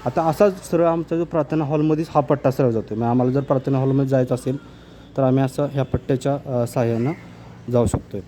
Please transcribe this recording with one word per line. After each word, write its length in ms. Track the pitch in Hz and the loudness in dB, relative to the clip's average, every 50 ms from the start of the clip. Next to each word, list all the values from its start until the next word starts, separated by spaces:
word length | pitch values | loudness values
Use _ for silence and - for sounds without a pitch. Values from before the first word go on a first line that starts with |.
| - | -4
आता 180 | 123 123 175 | -2 -2 0
असाच 480 | 160 165 147 - 208 208 185 190 - - | 0 0 4 4 4 4 4 -2 -8 -2
सरळ 160 | - 165 170 | 0 2 2
आमचा 300 | 170 165 170 160 - 165 | 2 2 0 -2 -4 -2
जो 80 | 165 170 | -4 -4
प्रार्थना 400 | 160 - 160 147 - 160 156 156 | -2 -2 -2 -2 0 -2 -2 0
हॉलमध्येच 440 | 135 156 156 151 156 156 151 165 - - | 0 0 0 2 2 2 0 -2 0 0
हा 60 | 156 | 0
पट्टा 300 | 139 - 151 135 - 135 | 2 2 0 2 2 0
सरळ 200 | 131 - 139 123 | 2 4 2 2
जातो. 240 | 113 110 101 - 107 | 2 0 -4 -4 -4
मग 80 | 110 | -2
आम्हाला 300 | 117 117 120 127 123 127 | 0 2 2 2 2 2
जर 80 | 127 139 | 2 0
प्रार्थना 380 | 135 - 143 131 - 139 139 135 | 0 0 -2 0 0 0 0 2
हॉलमध्ये 300 | 131 135 135 139 139 135 | 2 2 2 2 2 2
जायचं 260 | 135 131 127 127 131 | 2 0 2 0 -2
असेल 220 | 123 - 127 131 147 - - - - - - - - - - - | -4 -2 -6 -6 -6 -8 -16 -20 -20 -20 -20 -20 -20 -20 -8 -2
तर 60 | - | 0
आम्ही 220 | 135 131 127 135 135 | 2 2 4 2 2
असं 220 | 135 - - 143 139 | 0 0 -2 -4 -2
ह्या 120 | 127 139 131 | -2 -4 -2
पट्ट्याच्या, 800 | - - 123 - - 139 127 - 139 139 143 - 147 127 120 | -2 -2 -4 0 -2 -2 0 0 -2 -2 -2 -6 -4 -2 -2
अ, 40 | 120 | -2
साहाय्यानं 460 | 120 - 139 120 117 117 113 120 139 180 - - - - - - - - - - - | 0 0 0 0 0 0 0 -2 -2 -4 -6 -12 -20 -20 -20 -20 -20 -20 -16 -8 0
जाऊ 160 | 120 120 117 | 2 2 2
शकतो. 300 | 101 - - - - - 101 - | 2 0 -4 -6 -8 -12 -12 -12